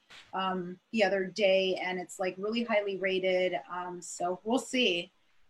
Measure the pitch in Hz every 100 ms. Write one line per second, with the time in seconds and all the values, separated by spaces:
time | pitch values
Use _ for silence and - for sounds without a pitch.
0 | _ - - 185 190 185 180 185 _ 226
1 | 190 196 185 180 196 190 190 185 180 185
2 | 175 - 185 180 208 233 226 208 202 190
3 | 190 185 185 185 185 175 - 180 180 180
4 | - - 175 185 214 240 - 254 226 175
5 | 180 _ _ _